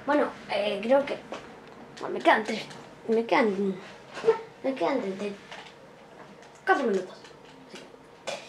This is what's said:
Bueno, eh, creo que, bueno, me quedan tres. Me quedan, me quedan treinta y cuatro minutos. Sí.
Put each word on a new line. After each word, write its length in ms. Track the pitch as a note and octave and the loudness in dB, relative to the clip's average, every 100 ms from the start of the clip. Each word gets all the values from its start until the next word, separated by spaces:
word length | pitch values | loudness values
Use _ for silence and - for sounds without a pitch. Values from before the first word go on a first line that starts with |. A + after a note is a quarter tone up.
| C4+ | 2
Bueno, 220 | D4 - - - | 2 2 -2 -4
eh, 300 | G3+ G#3 G3+ | -2 0 0
creo 220 | A3+ C#4 - | 4 4 4
que, 120 | - - - - - - - - - | -4 -8 -12 -12 -18 -18 -18 -18 -8
bueno, 140 | - | -6
me 60 | - | 2
quedan 240 | E4+ B3 | 6 6
tres. 200 | G#3+ G#3+ - - - - - | 4 -4 -6 -14 -18 -8 0
Me 160 | A3+ | 2
quedan, 520 | A#3 - A3 F#3+ G3 F#3 - - - - A4+ G#4+ - - | 4 4 4 2 0 -2 -8 -16 -16 0 2 2 0 -6
me 120 | C4 | -4
quedan 260 | C4 D#4+ C4 | 0 0 0
treinta 240 | G3 G3 | -2 -4
y 120 | G#3 - - - - - - - - - - - - - | -6 -8 -14 -16 -16 -18 -20 -20 -20 -20 -20 -20 -20 -2
cuatro 200 | - F4 | 2 4
minutos. 320 | A#3+ F#3+ - - - - - - - | 4 2 -2 -12 -20 -20 -20 -20 -18
Sí. 60 | - - - - - - - | -18 -18 -20 -20 -14 -10 -10